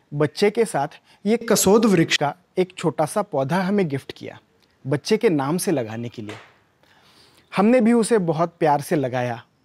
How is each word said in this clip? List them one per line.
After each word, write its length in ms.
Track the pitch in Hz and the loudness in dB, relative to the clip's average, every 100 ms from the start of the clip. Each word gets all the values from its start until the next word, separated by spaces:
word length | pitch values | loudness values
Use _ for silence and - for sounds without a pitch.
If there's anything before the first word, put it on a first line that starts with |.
| - | -10
बच्चे 360 | 147 147 - 208 | -2 -2 0 0
के 140 | 208 | 0
साथ 240 | 220 147 147 - _ _ 202 | -2 -2 -6 -10 _ _ -2
ये 100 | 226 | -2
कसोद 480 | 233 196 190 220 | 2 2 4 4
वृक्ष 320 | 240 180 160 - | 4 2 2 0
का 180 | 143 - _ - | -2 -6 _ -4
एक 140 | 185 - | -4 -2
छोटा 260 | 165 135 | -4 -2
सा 180 | 151 214 | -2 -2
पौधा 400 | 196 143 135 180 | -4 -4 -2 -2
हमें 260 | 185 202 175 | 0 0 0
गिफ्ट 240 | 135 - | -4 -10
किया, 260 | - 113 - _ _ _ _ 131 | -16 -16 -16 _ _ _ _ -4
बच्चे 300 | 147 - 214 | -4 -2 0
के 120 | 226 | 2
नाम 300 | 151 135 175 | 0 0 -2
से 140 | 196 | -2
लगाने 360 | 147 110 113 120 | -2 -4 -8 -10
के 140 | - | -12
लिए। 140 | 104 113 - _ _ _ _ _ _ _ _ _ _ - | -14 -16 -20 _ _ _ _ _ _ _ _ _ _ 0
हमने 240 | 208 254 | 4 4
भी 120 | 220 | 4
उसे 260 | 240 214 226 | 2 2 0
बहुत 380 | 170 156 170 - | 0 -2 -2 0
प्यार 200 | 160 143 | 0 0
से 160 | 143 165 | 0 -2
लगाया, 480 | 131 123 123 117 - _ | -2 -4 -4 -8 -14 _